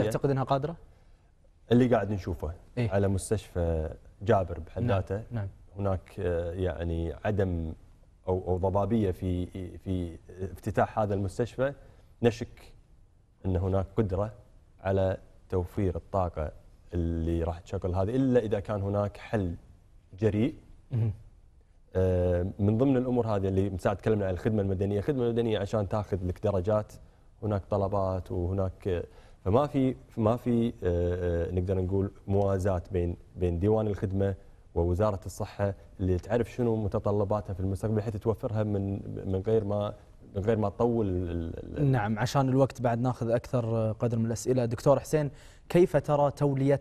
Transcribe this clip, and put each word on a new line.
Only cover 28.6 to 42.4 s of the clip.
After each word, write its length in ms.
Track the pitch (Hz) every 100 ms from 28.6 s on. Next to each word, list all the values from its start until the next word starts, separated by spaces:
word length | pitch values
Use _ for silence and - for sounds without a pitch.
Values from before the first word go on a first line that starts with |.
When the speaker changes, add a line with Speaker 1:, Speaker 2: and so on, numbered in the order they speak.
| 92 - 104 87 - - - - 92
Speaker 2:
فما 220 | 113 147
في، 280 | 139 131 131 - -
ما 180 | 107 123
في، 300 | 127 117 117
آه، 60 | 117
آه، 680 | 90 87 87 90 90 85 82
نقدر 300 | 90 90 95
نقول 300 | 92 98 98 - -
موازاة 540 | 98 98 98 98 90 -
بين، 260 | 92 87 87 - 87
بين 240 | 90 85
ديوان 280 | 101 110 107
الخدمة 480 | 95 98 95 98 98 - - - -
ووزارة 440 | 87 87 107 98 101
الصحة 480 | - 104 - 101 95 - -
اللي 180 | 92 90
تعرف 340 | - 120 113
شنو 240 | - 120 110
متطلباتها 760 | 104 110 107 104 98 104 104
في 60 | 90
المستقبل 360 | 95 95 110 110
بحيث 220 | 107 104
توفرها 460 | 117 107 127 107
من، 280 | 107 101 98 98 107 104 98
من 120 | 95 98
غير 160 | 110
ما، 300 | 101 104 104 - - - - 101
من 60 |
غير 160 | 98 110
ما 120 | 104
تطول 380 | - 120 117 104
ال، 240 | 90 90
ال، 460 | 85 82 - - -
ال 120 | 143
Speaker 1:
نعم، 280 | 131 104 107
عشان 300 | 117 143